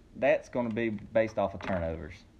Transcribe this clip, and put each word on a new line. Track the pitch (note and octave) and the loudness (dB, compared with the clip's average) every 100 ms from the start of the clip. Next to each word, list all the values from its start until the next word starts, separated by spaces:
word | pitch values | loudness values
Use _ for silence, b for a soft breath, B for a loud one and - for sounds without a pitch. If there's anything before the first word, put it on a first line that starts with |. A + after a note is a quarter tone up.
| - - | -20 0
that's | C3 D3+ - | 2 2 0
gonna | B2+ A#2+ | -4 -2
be | A2 A#2 | 0 0
based | G#2 - A2+ A2+ - | -2 0 2 2 2
off | G2 | -2
of | F#2 | -2
turnovers. | - F#2+ E2 D#2+ D#2 - - | -2 -2 -2 -4 -8 -14 -20